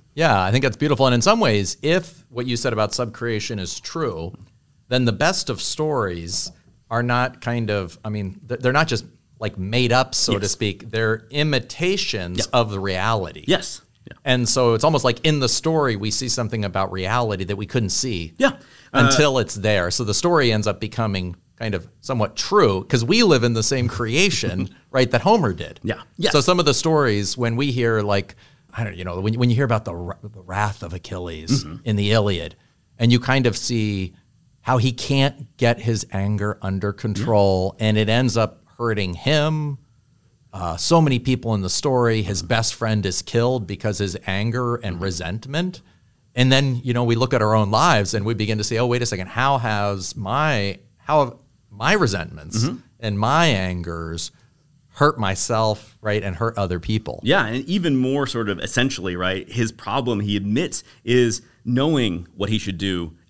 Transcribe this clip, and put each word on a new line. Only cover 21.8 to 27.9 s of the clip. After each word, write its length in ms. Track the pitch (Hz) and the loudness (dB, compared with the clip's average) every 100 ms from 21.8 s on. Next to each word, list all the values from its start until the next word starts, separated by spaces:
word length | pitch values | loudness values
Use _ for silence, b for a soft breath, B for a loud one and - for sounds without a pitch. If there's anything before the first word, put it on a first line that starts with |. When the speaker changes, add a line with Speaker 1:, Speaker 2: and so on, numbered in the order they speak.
| - - | -8 -14
Speaker 1:
somewhat 360 | - 127 107 - | -6 -2 -2 -2
true, 480 | - 208 139 95 - | 0 4 4 4 0
'cause 160 | 123 | 0
we 180 | 117 214 | 4 4
live 200 | 220 139 | 6 6
in 80 | 120 | 4
the 100 | 113 | 2
same 260 | 107 135 123 | 0 0 0
creation, 840 | 113 117 135 196 - - 90 - - | -2 -2 2 2 2 -2 -4 -6 -8
Speaker 2:
<laughs> 100 | _ | _
Speaker 1:
right, 180 | 131 127 | 2 2
that 120 | 120 | 2
Homer 300 | 180 226 131 | 4 4 2
did. 280 | 85 78 - | -2 -8 -8
Speaker 2:
Yeah. 140 | 107 - - - | -6 -6 -8 -4
Yes. 160 | 151 | 2
Speaker 1:
So 80 | 147 | 4
some 180 | 135 180 | 4 4
of 40 | 147 | 4
the 60 | |
stories, 600 | 139 160 156 135 104 101 - | 2 2 4 4 2 0 -2
when 200 | 117 117 | 0 0
we 160 | 143 | 0
hear, 280 | 123 117 | 2 2